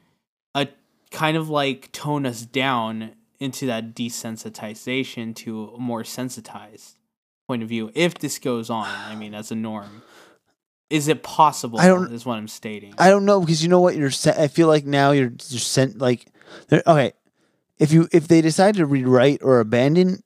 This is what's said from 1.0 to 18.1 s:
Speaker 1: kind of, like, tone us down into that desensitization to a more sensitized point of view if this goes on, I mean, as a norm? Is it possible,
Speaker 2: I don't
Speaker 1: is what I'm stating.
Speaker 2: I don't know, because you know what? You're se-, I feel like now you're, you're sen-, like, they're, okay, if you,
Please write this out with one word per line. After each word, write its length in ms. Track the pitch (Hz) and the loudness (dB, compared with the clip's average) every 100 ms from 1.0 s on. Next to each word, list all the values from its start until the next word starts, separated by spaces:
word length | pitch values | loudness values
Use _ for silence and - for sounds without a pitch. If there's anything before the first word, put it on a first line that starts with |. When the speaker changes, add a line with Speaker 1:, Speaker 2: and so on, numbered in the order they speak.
| _ | _
Speaker 1:
kind 260 | - 156 160 | -4 -2 -2
of, 120 | 156 | -4
like, 400 | 151 139 131 - | -4 -4 -6 -12
tone 320 | - 151 147 | -12 -6 -4
us 180 | 135 113 117 | -4 -8 -8
down 680 | 131 131 127 110 110 110 - _ _ | -4 -2 -2 -4 -8 -12 -18 _ _
into 280 | 139 127 131 | -12 -8 -6
that 280 | 113 113 | -6 -8
desensitization 1400 | 113 117 117 117 110 113 107 110 107 - 131 127 - 113 | -10 -10 -8 -12 -12 -14 -14 -16 -14 -8 -6 -6 -10 -12
to 380 | 113 - 110 107 - | -12 -12 -12 -14 -10
a 20 | |
more 260 | 123 117 | -8 -8
sensitized 920 | 110 - 127 123 107 104 107 107 - _ _ _ _ _ - | -10 -10 -12 -12 -18 -20 -20 -20 -20 _ _ _ _ _ -10
point 140 | 123 | -8
of 60 | 110 | -6
view 220 | 113 110 | -8 -6
if 200 | 143 175 175 | -2 -2 -2
this 200 | 147 - | -8 -6
goes 320 | 135 120 113 | -6 -6 -6
on, 160 | 117 101 | -6 -6
I 260 | - 107 | -10 -12
mean, 200 | 110 107 | -14 -14
as 160 | 104 107 | -14 -10
a 40 | |
norm? 480 | 113 110 107 101 104 _ _ _ _ _ _ _ _ _ | -8 -8 -10 -14 -20 _ _ _ _ _ _ _ _ _
Is 180 | 156 143 | -4 0
it 140 | 139 | -2
possible, 560 | - - 156 139 127 113 | -2 2 2 2 -6 2
Speaker 2:
I 80 | 180 | 4
don't 260 | 185 180 | 4 0
Speaker 1:
is 120 | 117 123 | -8 -8
what 100 | 113 | -8
I'm 100 | 107 | -10
stating. 460 | - 113 104 101 - | -14 -14 -14 -12 2
Speaker 2:
I 120 | 180 | 4
don't 140 | 202 | 6
know, 160 | 196 202 | 4 2
because 220 | 165 160 | 2 0
you 60 | 165 | 2
know 120 | 180 | 4
what? 140 | 180 160 | 4 2
You're 140 | 139 | -4
se-, 260 | 127 160 - | -2 -2 0
I 60 | 147 | 0
feel 200 | - 165 | 2 2
like 160 | 151 139 | 2 0
now 240 | 143 139 | 0 2
you're, 200 | 143 127 120 - | 2 0 -4 -12
you're 120 | 120 | -8
sen-, 340 | - - 131 110 | -4 0 0 0
like, 280 | 127 123 _ _ _ - - | -2 -2 _ _ _ -20 0
they're, 140 | 151 - | 2 4
okay, 260 | 156 123 - _ _ _ _ _ _ | 4 2 -4 _ _ _ _ _ _
if 140 | 151 | 4
you, 160 | 160 170 | 4 4